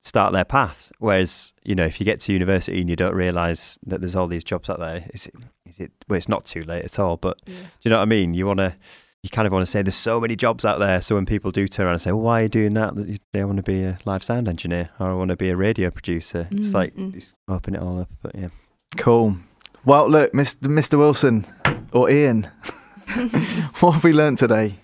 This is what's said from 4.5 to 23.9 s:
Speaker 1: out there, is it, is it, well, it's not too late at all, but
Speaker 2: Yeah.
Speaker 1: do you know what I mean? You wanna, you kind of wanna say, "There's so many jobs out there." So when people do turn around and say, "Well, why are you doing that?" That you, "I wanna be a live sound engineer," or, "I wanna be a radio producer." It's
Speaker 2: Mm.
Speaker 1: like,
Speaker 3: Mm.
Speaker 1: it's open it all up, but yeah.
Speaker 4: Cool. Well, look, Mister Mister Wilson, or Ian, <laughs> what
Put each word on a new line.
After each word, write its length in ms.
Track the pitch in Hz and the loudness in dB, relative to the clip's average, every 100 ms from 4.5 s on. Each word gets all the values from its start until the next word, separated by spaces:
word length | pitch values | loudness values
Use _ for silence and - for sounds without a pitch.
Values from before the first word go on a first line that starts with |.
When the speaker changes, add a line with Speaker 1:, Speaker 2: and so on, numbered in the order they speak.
| 90 - | -8 -6
Speaker 1:
out 100 | 85 | -8
there, 280 | 85 82 85 | -8 -10 -12
is 120 | 101 - | -16 -18
it, 80 | - 120 _ - | -18 -20 _ -20
is 140 | - | -16
it, 120 | 87 _ - | -16 _ -4
well, 100 | 98 | -4
it's 100 | - | -2
not 160 | 107 | -4
too 160 | - - | -4 -12
late 220 | 80 85 | -8 -8
at 140 | 90 - | -8 -4
all, 180 | 98 85 | -2 -2
but 220 | 92 - - | -4 -6 -12
Speaker 2:
Yeah. 80 | |
Speaker 1:
do 60 | 180 180 _ | -20 -20 _
you 60 | 117 | 0
know 60 | 113 | 2
what 60 | |
I 40 | 104 110 | 4 2
mean? 180 | 90 | 2
You 120 | 85 95 | 0 -2
wanna, 300 | 98 95 82 _ - _ _ | 0 -2 -4 _ -20 _ _
you 80 | - | -10
kind 160 | - 107 | -2 0
of 60 | |
wanna 100 | 92 | 0
say, 160 | 92 104 | 0 -2
"There's 140 | 98 | -2
so 260 | - - 117 | -2 -2 -2
many 160 | 113 113 | -2 -2
jobs 260 | 120 113 110 | -2 0 -2
out 120 | 82 | 0
there." 220 | 101 92 | 2 0
So 140 | - | 0
when 100 | 104 | -2
people 260 | 92 107 98 | 0 -2 -2
do 160 | 92 98 | -2 -2
turn 200 | - 92 | 0 0
around 80 | |
and 80 | 87 | 0
say, 100 | 90 | -2
"Well, 80 | 101 | -2
why 200 | 113 117 | 0 2
are 20 | |
you 60 | 110 | 2
doing 240 | 110 107 | 2 2
that?" 200 | 107 110 - | 0 -2 -4
That 120 | 104 | -8
you, 80 | 104 _ | -10 _
"I 100 | 107 | -4
wanna 180 | 98 98 | -2 -2
be 200 | 92 95 | -2 -2
a 140 | 95 90 | -2 -6
live 180 | - 95 | -6 -6
sound 240 | - 120 113 | -4 -2 -2
engineer," 440 | 85 85 87 85 _ | -4 -4 -4 -4 _
or, 80 | 92 | -4
"I 40 | |
wanna 220 | 92 92 90 | -2 -2 -2
be 120 | 92 | -2
a 80 | 90 | 0
radio 320 | 98 113 92 | 0 0 -2
producer." 600 | - - 85 - 87 85 | -4 -6 -6 -4 -8 -6
It's 180 | 202 208 | -4 -2
Speaker 2:
Mm. 60 | |
Speaker 1:
like, 200 | 196 92 - | 0 -2 -4
Speaker 3:
Mm. 180 | 190 185 | -10 -12
Speaker 1:
it's 180 | - _ - | -18 _ -8
open 260 | 92 - | -6 -4
it 60 | 95 | -6
all 180 | 90 90 | -6 -6
up, 80 | 90 - | -8 -10
but 120 | - | -14
yeah. 140 | - 90 - _ _ _ - | -10 -12 -14 _ _ _ -4
Speaker 4:
Cool. 400 | - 117 113 92 - _ - _ 123 | 2 4 4 -2 -8 _ -20 _ 4
Well, 200 | 143 139 | 6 8
look, 240 | 151 143 | 6 4
Mister 340 | - 143 - 139 | 2 0 -2 0
Mister 300 | 151 - 147 | 0 2 6
Wilson, 480 | 147 139 139 113 101 - - 143 - | 6 6 4 2 -2 -4 -4 -4 -2
or 180 | 120 123 | 2 4
Ian, 380 | 143 147 113 104 - - - - - - | 6 4 2 -2 -10 -16 -16 -20 -20 -8
<laughs> 760 | 214 247 185 156 170 156 - | -4 0 0 -2 -4 -6 2
what 120 | 175 | 4